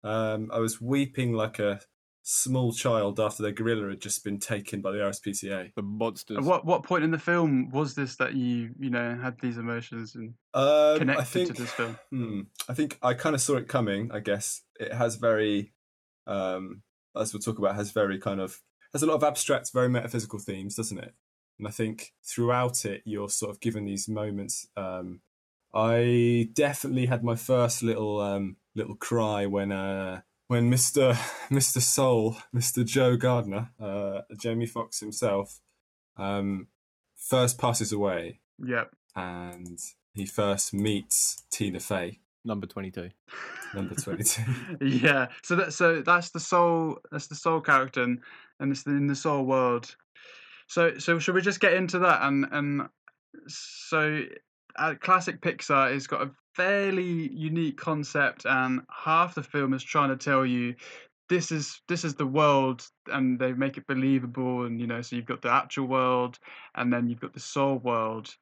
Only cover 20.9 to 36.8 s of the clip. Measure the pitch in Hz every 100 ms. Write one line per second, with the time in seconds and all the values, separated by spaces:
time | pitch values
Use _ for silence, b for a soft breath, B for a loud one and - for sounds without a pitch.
20.9 | 98 - _ _ _ _ _ 107 - 110
21.9 | 110 - _ - - 120 123 123 123 107
22.9 | 98 - 104 101 - 104 101 117 107 101
23.9 | 98 104 107 107 101 101 - - - 95
24.9 | 92 90 90 _ _ _ _ _ 110 113
25.9 | 117 120 120 120 120 113 131 143 139 139
26.9 | 131 123 123 120 117 - 127 120 - 113
27.9 | 110 107 104 101 98 98 98 _ 110 -
28.9 | 110 - 120 110 104 101 98 98 98 98
29.9 | 98 95 92 - _ _ 123 120 123 -
30.9 | 143 131 117 - - - 139 131 127 123
31.9 | - 131 120 110 113 - 123 120 - 110
32.9 | 135 127 120 127 123 104 98 117 _ 104
33.9 | 101 101 98 - 104 117 117 117 117 113
34.9 | - 107 104 120 98 98 - _ _ _
35.9 | _ _ - 98 101 101 98 - _